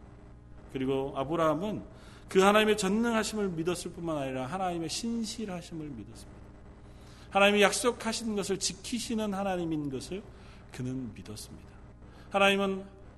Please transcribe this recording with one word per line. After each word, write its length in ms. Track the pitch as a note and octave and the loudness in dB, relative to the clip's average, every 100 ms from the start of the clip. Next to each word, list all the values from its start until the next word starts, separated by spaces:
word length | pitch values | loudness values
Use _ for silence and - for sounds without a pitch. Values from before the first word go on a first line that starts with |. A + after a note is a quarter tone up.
| - - - - - - - | -18 -20 -20 -20 -18 -18 -8
그리고 400 | C#3 C3 C3+ C#3 C3+ | -2 0 0 0 -2
아브라함은 680 | C3+ E3 D#3+ D3+ G#3 D#3+ - - - - - | -2 2 4 2 0 -4 -8 -16 -18 -18 0
그 120 | F#3 | 6
하나님의 360 | F#3+ G#3+ G#3+ G#3+ | 8 8 6 4
전능하심을 720 | F#3+ G#3 A#3 A3+ G#3+ G#3+ G3 | 2 2 2 2 0 0 -2
믿었을 420 | D#3+ E3 F3 F3+ | 0 -2 -2 -4
뿐만 240 | E3 E3+ D3+ | -6 -4 -2
아니라 300 | C3+ C3 B2+ | -2 -4 -4
하나님의 420 | F#3 F#3 F3 D#3+ | -2 -2 -2 -4
신실하심을 1000 | - A#3 A#3 G#3+ - G#3 F3+ F3 E3 D3+ | -4 -4 -2 -4 -6 -6 -8 -8 -10 -10
믿었습니다. 540 | A#2 G#2 A2+ - - - - - - - - - - - | -10 -12 -14 -16 -18 -18 -18 -18 -20 -20 -20 -18 -18 -2
하나님이 320 | G3 G3+ G#3 | 6 6 8
약속하신 720 | G3 F#3+ B3 A#3 A3+ A3+ A#3 | 6 6 0 0 -2 -4 -2
것을 240 | G3+ F3+ F#3+ | -2 0 -2
지키시는 760 | - E3+ - A#3 - A3+ G#3+ | -2 -6 -6 -6 -4 -2 -2
하나님인 560 | F#3+ G3 F#3 E3+ D#3+ C#3+ | -2 0 0 -2 -2 -2
것을 320 | C3 - F#3 - - - - - | -6 -6 -8 -10 -16 -18 -20 -14
그는 400 | - B2+ C3 A#2+ | -8 -6 -6 -8
믿었습니다. 540 | G2 F#2+ G#2 - D#2+ - - - - - - - | -10 -12 -12 -14 -16 -18 -20 -20 -20 -20 -20 -2
하나님은 540 | G3 G3 G3 G3 F#3+ G3 - - | 4 6 6 2 -2 -8 -16 -20